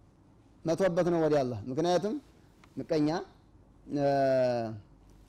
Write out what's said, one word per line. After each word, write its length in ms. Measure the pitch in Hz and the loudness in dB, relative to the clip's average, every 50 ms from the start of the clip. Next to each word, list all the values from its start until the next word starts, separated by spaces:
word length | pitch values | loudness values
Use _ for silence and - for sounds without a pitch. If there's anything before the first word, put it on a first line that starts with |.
| - - _ _ - - - - - - - - - | -20 -20 _ _ -20 -20 -20 -20 -20 -20 -18 -8 -4
መቶበት 420 | 160 165 139 190 185 170 180 170 | -4 0 2 0 2 2 2 2
ነው 120 | 175 170 165 | 2 2 2
ወደ 140 | 160 151 151 | 2 4 4
አላህ። 220 | 143 131 123 117 101 104 | 2 2 0 -4 -6 -8
ምክንያቱም 480 | 127 127 151 165 175 180 165 180 208 262 285 - - - - - - - - - - - | -6 -4 -2 0 2 2 2 0 -2 -6 -8 -10 -14 -20 -20 -20 -20 -20 -20 -20 -16 -12
ምቀኛ፣ 340 | 135 127 - 165 156 147 151 165 185 190 - - - - _ - - - - - - - - | -10 -6 -2 0 0 2 0 0 -2 -6 -10 -18 -20 -20 _ -20 -20 -20 -20 -20 -20 -12 -8
እ፣ 140 | - 143 139 139 139 139 135 135 131 131 127 123 120 117 113 110 110 104 - - - - - - - - - | -4 0 0 2 2 2 2 2 2 2 2 0 0 -2 -4 -6 -8 -12 -16 -20 -20 -20 -20 -20 -20 -20 -20